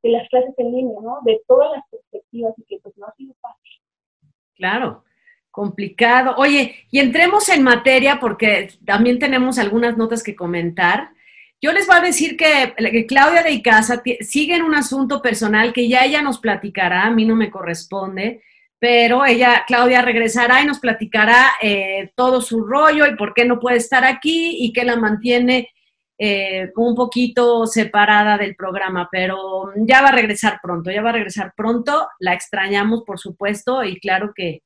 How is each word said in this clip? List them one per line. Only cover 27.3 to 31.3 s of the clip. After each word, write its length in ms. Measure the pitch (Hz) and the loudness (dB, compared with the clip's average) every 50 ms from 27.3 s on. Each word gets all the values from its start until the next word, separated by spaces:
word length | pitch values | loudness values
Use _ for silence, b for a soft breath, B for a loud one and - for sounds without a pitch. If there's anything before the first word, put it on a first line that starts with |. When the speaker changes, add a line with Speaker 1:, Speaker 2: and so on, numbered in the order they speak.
| 240 247 240 240 240 233 226 | 0 0 2 2 2 2 0
Speaker 2:
separada 720 | 220 - 226 214 214 - 208 208 208 208 208 208 208 214 208 | -2 -2 -2 -2 0 2 2 4 6 6 4 4 2 2 0
del 180 | 202 196 202 | -2 -6 -8
programa, 540 | _ 185 190 180 196 190 185 190 180 180 170 | _ -10 -8 -8 -6 -6 -6 -4 -6 -6 -4
pero 600 | - 185 185 185 190 190 190 190 190 190 190 196 196 208 | -4 -4 -2 -2 -4 -6 -8 -8 -8 -8 -8 -8 -4 -4
ya 240 | 220 226 254 262 | 2 4 4 6
va 80 | 277 269 | 6 6
a 60 | 269 | 4
regresar 440 | 247 220 214 208 208 - 220 202 - | 4 0 0 -4 -2 -2 -4 -4 -4
pronto, 300 | - 175 175 170 165 180 | -10 -8 -8 -8 -6 -6
ya 100 | 190 208 | -6 -4
va 80 | 214 233 | -2 -2
a 40 | 233 | -2
regresar 400 | 233 208 196 | -4 -6 -6